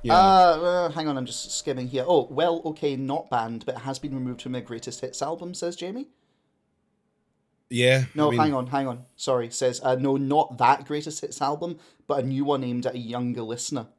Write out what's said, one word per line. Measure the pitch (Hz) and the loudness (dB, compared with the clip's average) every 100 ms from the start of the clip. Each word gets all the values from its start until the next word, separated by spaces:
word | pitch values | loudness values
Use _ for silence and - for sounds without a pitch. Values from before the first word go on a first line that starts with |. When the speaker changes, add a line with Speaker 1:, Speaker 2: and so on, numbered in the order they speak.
Speaker 1:
Yeah. | 120 170 | 6 6
Speaker 2:
Uh, | |
uh, | 190 190 180 160 175 180 170 | 8 8 8 6 2 2 0
hang | 156 156 | -2 -4
on, | 135 | -4
I'm | 123 | -6
just | - - | -10 -10
skimming | - - 127 123 | -8 -4 -4 -4
here. | 127 135 | -4 2
Oh, | 170 120 | 2 2
well, | 127 170 170 165 | 0 0 0 -4
okay, | 156 151 131 | -4 -4 -2
not | 135 143 - | -4 -6 -2
banned, | 123 113 113 - | -4 -2 -6 -8
but | 123 | -8
has | 127 131 | -8 -8
been | 151 | -8
removed | 135 127 120 | -6 -6 -8
from | 127 | -8
their | 127 | -8
greatest | - 113 123 - | -8 -12 -10 -10
hits | 131 - | -10 -6
album, | 143 170 180 | -6 -6 -10
says | 180 170 175 | -8 -8 -6
Jamie. | 175 233 285 _ _ _ _ _ _ _ _ _ _ _ _ _ _ _ _ | -10 -10 -12 _ _ _ _ _ _ _ _ _ _ _ _ _ _ _ _
Speaker 1:
Yeah, | 120 123 131 127 | 2 6 4 2
Speaker 2:
No, | 151 151 | 2 2
Speaker 1:
I | |
mean | 120 | 4
Speaker 2:
hang | 156 | 2
on, | 131 127 | 2 -2
hang | 139 135 | -2 -2
on. | 120 - _ | -6 -14 _
Sorry, | - 127 117 | 0 0 -2
says, | - 127 123 | 0 0 0
uh, | 131 127 | 0 2
no, | 139 139 | 2 0
not | 135 147 151 120 | 2 2 2 2
that | 127 139 139 | 4 4 0
greatest | 147 151 - | -8 -6 -10
hits | - - | -10 -4
album, | 139 151 170 160 _ _ - | -4 -4 -6 -10 _ _ -4
but | 139 | -2
a | 127 | 0
new | 135 | -2
one | 143 139 | 0 0
aimed | 123 123 123 | 0 -2 -4
at | |
a | 127 | -6
younger | 113 120 123 120 | -8 -4 -4 -4
listener. | 110 117 - 143 117 | -6 -8 -6 -6 -8